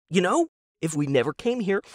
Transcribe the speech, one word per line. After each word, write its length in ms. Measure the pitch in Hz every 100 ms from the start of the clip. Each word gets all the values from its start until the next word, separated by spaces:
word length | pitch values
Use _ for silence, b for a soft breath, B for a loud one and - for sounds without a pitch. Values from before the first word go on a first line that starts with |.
| -
You 120 | 170
know, 260 | 180 269 339 _ _ _
if 140 | 160 151
we 120 | 147
never 260 | 135 120
came 260 | 151 240 247
here, 220 | 196 196 -